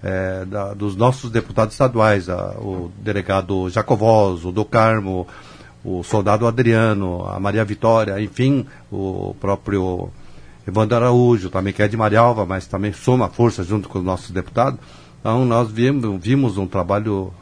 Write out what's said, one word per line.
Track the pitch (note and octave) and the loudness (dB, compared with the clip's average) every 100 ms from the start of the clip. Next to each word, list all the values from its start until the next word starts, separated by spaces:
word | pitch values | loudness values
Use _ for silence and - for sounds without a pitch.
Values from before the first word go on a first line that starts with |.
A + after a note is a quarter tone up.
eh, | F#2 F#2+ F#2 F#2+ | -6 -4 -4 -6
da, | F#2 G2+ G2 | -6 -6 -6
dos | G2+ G#2 F#2+ | -4 -4 2
nossos | A#2+ C3 B2 | 2 2 -2
deputados | A2+ - - A2 | -4 -2 0 0
estaduais, | - C3 A2+ A2 G2+ F2 | 2 0 4 4 2 0
a, | F2+ F#2 G2 | -6 -6 -8
o | G#2 F#2 F2 G2 | -8 -8 -8 -8
delegado | G#2+ G2+ F#2 F#2+ F#2 F#2+ F#2 | -4 -4 0 -2 0 -2 -2
Jacovós, | A2 - A2+ A2 A2 G2 F2+ | -2 0 2 4 6 4 0
o | F2+ | -4
do | F#2 G2+ | -4 0
Carmo, | A#2 A2 A2 F#2+ F#2 F2 - - - - - | 4 4 2 -2 -4 -6 -12 -20 -20 -20 -14
o | - F#2 | -8 -8
soldado | E2+ A2 G2 G#2+ A#2 | -2 0 2 2 2
Adriano, | A#2 A#2 A2+ A2+ G2+ F#2+ F2 F#2 | 2 4 4 4 2 -2 -4 -6
a | F#2+ | -4
Maria | G2+ G#2 | -2 0
Vitória, | G#2 G#2 A2+ A2+ G#2+ G2 | -2 0 2 4 2 -4
enfim, | G#2 - C3 C#3 - - - | -6 0 2 2 -2 -12 -12
o | G2 F#2+ F#2 F#2+ - | -6 -6 -6 -8 -6
próprio | G2 G2 - G2 F#2 F2+ F2+ - - - - - - | -2 -2 0 0 0 -4 -6 -12 -18 -20 -20 -14 -4
Evandro | G2 G#2+ | 0 2
Araújo, | A#2 B2 B2 B2 A2+ F2+ | 2 4 4 6 4 0
também | F#2+ G2 | -4 -2
que | F#2+ | 0
é | G#2 | 0
de | A2 | 2
Marialva, | G#2+ G#2+ A#2 A2 | 2 4 4 4
mas | F2+ F#2+ - | -2 -4 -6
também | F#2+ G#2 | -4 -4
soma | G2 - B2+ G2 | -2 0 2 0
força | - A#2+ G#2 | 2 2 2
junto | F2 G#2+ F#2 | -4 -4 -4
com | G2 | -6
os | |
nossos | F#2 F2+ - | -4 -4 -6
deputados. | F#2 - - C3 B2+ - - - - | -8 -4 0 0 -2 -14 -20 -20 -8
Então, | G#2+ A#2 B2+ | -2 0 2
nós | A#2 A2+ | 2 0
vimos, | G#2+ B2+ C#3+ A2+ F#2+ | 0 0 0 -2 -4
vimos | F2+ C3+ B2+ G2 | 0 2 2 -2
um | F#2 | -4
trabalho, | G2 F2 G2+ G#2+ G2 F#2 F2 | -2 0 0 0 -4 -4 -8